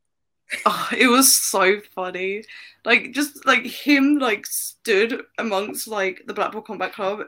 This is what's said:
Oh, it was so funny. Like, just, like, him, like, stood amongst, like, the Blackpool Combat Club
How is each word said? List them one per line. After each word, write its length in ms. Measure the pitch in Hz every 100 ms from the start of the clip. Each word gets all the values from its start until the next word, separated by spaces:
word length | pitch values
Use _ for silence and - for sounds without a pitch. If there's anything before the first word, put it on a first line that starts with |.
| _ _ _ _ - -
Oh, 240 | - 165 - 226
it 120 | 247
was 300 | 247 262 -
so 420 | - 196 185 208 -
funny. 480 | - 185 180 190 208 - - - _
Like, 280 | - 240 -
just, 320 | 247 294 -
like, 220 | - 254 233
him, 520 | - - 285 269 294
like, 280 | 254 202 -
stood 760 | - - - - 196 226 156 - -
amongst, 500 | 226 196 202 - -
like, 360 | 208 190 180 -
the 60 |
Blackpool 300 | 208 185 214
Combat 320 | - 190 180
Club 320 | - 190 214